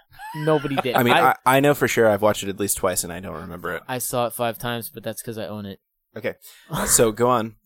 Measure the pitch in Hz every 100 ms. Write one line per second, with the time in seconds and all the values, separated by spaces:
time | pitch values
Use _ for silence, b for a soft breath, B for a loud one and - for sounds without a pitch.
0 | B B 855 156 151 156 143 139 127 120
1 | 120 151 131 - - 135 143 143 123 -
2 | 110 101 104 104 98 98 98 - 95 92
3 | 87 87 95 78 87 87 85 85 - 127
4 | - 127 120 - 120 110 120 120 107 113
5 | 113 107 - 110 90 104 101 98 _ _
6 | _ 110 104 - B B B 151 202 -
7 | 117 107 120 123 110 -